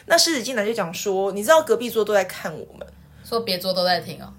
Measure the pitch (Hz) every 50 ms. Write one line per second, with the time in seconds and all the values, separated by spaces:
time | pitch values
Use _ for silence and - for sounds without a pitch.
0 | - - 330 339 339 339 320 262 208 247 269 220 202 214 233 226 185 165 180 -
1 | - 202 190 190 196 196 185 202 208 247 320 320 311 311 220 220 247 233 - 220
2 | 208 202 214 196 190 190 - - - 185 156 131 - - - - - - - -
3 | - - - - - - 240 233 226 214 185 175 - 190 180 185 180 180 180 170
4 | - 180 147 139 127 - -